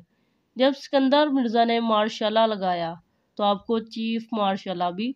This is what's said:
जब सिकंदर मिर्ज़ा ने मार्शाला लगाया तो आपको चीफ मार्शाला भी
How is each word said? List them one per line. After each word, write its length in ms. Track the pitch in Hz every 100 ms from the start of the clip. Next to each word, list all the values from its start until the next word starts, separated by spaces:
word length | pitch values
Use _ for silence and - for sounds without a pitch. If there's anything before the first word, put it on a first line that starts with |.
| - _ _ _ _ -
जब 160 | 262 269
सिकंदर 540 | - 277 269 285 302
मिर्ज़ा 340 | 269 233 233 233
ने 140 | 233
मार्शाला 640 | 226 214 214 226 214 220 226
लगाया 460 | 208 185 175 165 170 _ _ _ -
तो 60 | 208
आपको 340 | 196 - 226 226
चीफ 380 | 226 226 226 226 220
मार्शाला 560 | 196 190 196 180 175
भी 200 | 175 233